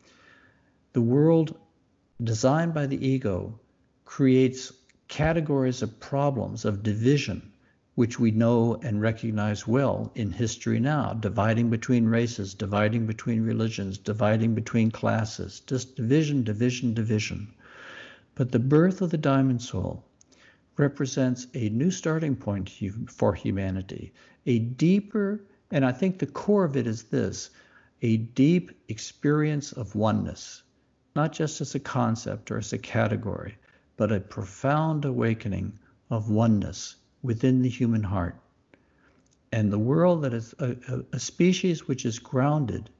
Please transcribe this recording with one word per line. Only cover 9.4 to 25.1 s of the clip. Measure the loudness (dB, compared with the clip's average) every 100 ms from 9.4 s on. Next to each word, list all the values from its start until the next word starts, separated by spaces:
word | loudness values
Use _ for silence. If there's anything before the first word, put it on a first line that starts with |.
| -2 -2 0
well | 0 2 0 -4 -4
in | -4
history | -2 -4 -4 -2 0
now, | 2 0 -2
dividing | -4 -4 0 2 2 2
between | 0 2 2 4
races, | 2 0 -4 -8
dividing | -6 -2 2 2 2 -2
between | -4 -2 0
religions, | 0 0 -2 -2 -6 -6
dividing | -4 0 2 4 2
between | 0 0 2 2
classes, | 0 0 0 -2 -6 -12 -12
just | -6 -6 -6 -4
division, | 2 2 2 0
division, | 0 0 0 0 -2
division. | 0 0 0 -2 -8 -10 -16 -20 -20 -20 -18 -20 -20 _ -4
But | 0
the | 0
birth | 4 6 4 2
of | -2
the | 0
diamond | 2 2 2 0
soul | -4 -6 -6 -8 -14 _ _ _ -20 _ _ 0
represents | 0 0 -4 0 0 0 -6
a | -4 -2
new | 0 0
starting | 0 -2 -2 -2 -4
point | -4 -4 -6
hu-, | -8 -8 -8 -10
for | 0 0
humanity, | 0 -2 -2 -2 -4 -6 -10 -14 -18 -20 _ -2
a | 0
deeper, | 0 0 2 2 0